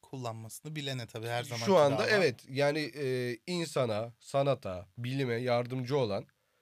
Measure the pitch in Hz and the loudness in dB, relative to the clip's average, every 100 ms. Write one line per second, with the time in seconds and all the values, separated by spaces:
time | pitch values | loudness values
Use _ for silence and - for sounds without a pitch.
0 | - 135 120 113 110 - 156 156 139 131 | -14 -8 -8 -8 -12 -14 -10 -8 -6 -6
1 | 113 117 113 120 - 117 117 185 143 113 | -6 -8 -2 -2 -2 -4 4 6 6 4
2 | 226 214 160 117 - 131 143 151 147 135 | 2 4 4 0 -8 0 2 2 -4 -4
3 | 135 127 123 120 - 180 165 - 123 104 | -4 -2 -2 -6 -4 -4 -2 0 0 0
4 | 117 - - 139 139 127 98 90 95 - | -4 -10 -4 0 2 0 -2 -8 -10 -8
5 | 120 135 131 117 123 120 123 131 123 143 | -4 -2 0 0 2 0 0 -4 -2 0
6 | 117 98 - _ _ _ | 0 -2 -6 _ _ _